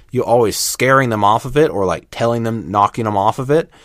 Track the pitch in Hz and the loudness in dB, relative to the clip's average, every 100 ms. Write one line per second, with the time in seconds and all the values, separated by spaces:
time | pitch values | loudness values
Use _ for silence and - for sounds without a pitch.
0 | - 123 120 120 110 - - - 123 135 | -8 -4 0 2 2 0 -6 -2 2 4
1 | 127 110 101 113 135 139 151 95 95 82 | 2 2 2 2 0 0 0 0 -2 -2
2 | - - 117 117 113 113 78 101 101 - | -8 -4 -2 0 -2 -6 -2 0 0 0
3 | 110 104 101 - 131 151 160 _ | -2 0 0 -2 0 -2 -2 _